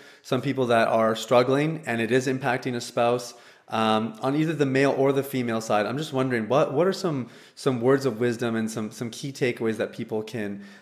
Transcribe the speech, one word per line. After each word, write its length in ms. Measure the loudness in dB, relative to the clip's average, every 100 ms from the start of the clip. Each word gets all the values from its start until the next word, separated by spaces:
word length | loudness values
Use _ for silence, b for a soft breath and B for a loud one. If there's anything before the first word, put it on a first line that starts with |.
| B B
Some 180 | -4 -2
people 240 | 0 0 2
that 200 | 4 4
are 280 | 4 2 0
struggling 640 | 2 4 4 2 0 -4 -4
and 160 | -2
it 100 | 0
is 160 | 2 0
impacting 460 | -2 -2 -2 -4 -6
a 60 |
spouse, 520 | -4 0 2 0 -4 b b b -6
um, 460 | 0 2 2 0 -4
on 140 | -2 0
either 180 | 0
the 120 | 0 2
male 280 | 4 4 4
or 140 | 2
the 100 | 2
female 380 | -2 -2 -2 -2
side. 240 | 0 0 0
I'm 120 | -4
just 140 | -4
wondering, 360 | -2 0 -2 2
what, 260 | 2 2
what 140 | 2 0
are 60 |
some, 340 | 0 -2 -4 -6 B B -6
some 260 | -2 2
words 240 | 4 4 2
of 120 | 0
wisdom 360 | 0 0 -2 -2
and 140 | -2
some, 200 | -4 -8
some 180 | -8 -10
key 200 | -8 -12
takeaways 460 | -2 -2 0 -2 -2
that 160 | -4
people 300 | -6 -6 -6
can, 400 | -6 -8 -8 -8 B B